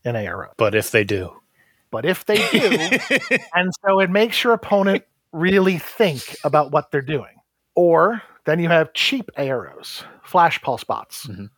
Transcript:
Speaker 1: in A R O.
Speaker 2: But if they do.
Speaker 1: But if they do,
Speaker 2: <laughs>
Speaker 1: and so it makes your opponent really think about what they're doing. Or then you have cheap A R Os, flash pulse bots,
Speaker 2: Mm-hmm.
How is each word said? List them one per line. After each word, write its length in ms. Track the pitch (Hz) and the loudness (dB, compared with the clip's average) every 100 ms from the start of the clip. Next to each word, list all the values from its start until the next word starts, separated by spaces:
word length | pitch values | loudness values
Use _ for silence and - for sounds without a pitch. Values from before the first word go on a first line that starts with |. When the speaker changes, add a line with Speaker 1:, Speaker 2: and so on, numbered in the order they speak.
Speaker 1:
in 120 | 120 117 | -6 -4
A 100 | 98 | -6
R 200 | 95 92 | -8 -12
O. 40 | - | -2
Speaker 2:
But 180 | 110 | 0
if 160 | 107 - | 2 2
they 120 | 113 | 0
do. 320 | 104 101 90 - _ _ _ _ _ | 2 -2 -6 -12 _ _ _ _ _
Speaker 1:
But 140 | 107 147 | -4 -2
if 180 | 185 - | -4 0
they 100 | 214 202 | 0 2
do, 480 | - 214 165 165 - - 269 - 269 - | 2 2 0 0 -2 0 -4 0 -4 -2
Speaker 2:
<laughs> 80 | |
Speaker 1:
and 180 | 175 185 - | -2 -2 -2
so 140 | 196 196 | 0 2
it 80 | 190 | 2
makes 340 | 196 226 - | 2 0 0
your 80 | 240 | 0
opponent 500 | 220 - 202 196 196 - _ _ | 0 2 0 2 0 -4 _ _
really 460 | 165 180 190 190 175 | -2 2 4 2 0
think 580 | - - 208 131 - - | -8 0 0 0 -10 -6
about 260 | 151 147 139 | 0 2 2
what 180 | 147 - | -2 -2
they're 120 | 147 | -6
doing. 320 | 131 147 101 _ _ _ _ | -4 -6 -6 _ _ _ _
Or 480 | - 175 165 180 226 - _ | 2 4 6 4 0 -10 _
then 140 | - 165 | -4 -2
you 80 | 170 | 2
have 240 | 170 160 | 2 2
cheap 380 | - - 269 - - | -2 -2 -2 -6 -6
A 120 | 139 | -4
R 240 | 127 95 - | -4 -6 -16
Os, 260 | - - - - | -16 -16 -18 -20
flash 380 | - 180 170 - | -2 2 4 2
pulse 220 | - 117 | -4 -6
bots, 420 | - 110 107 - - | -6 -8 -8 -16 -14
Speaker 2:
Mm-hmm. 200 | 98 101 | -14 -16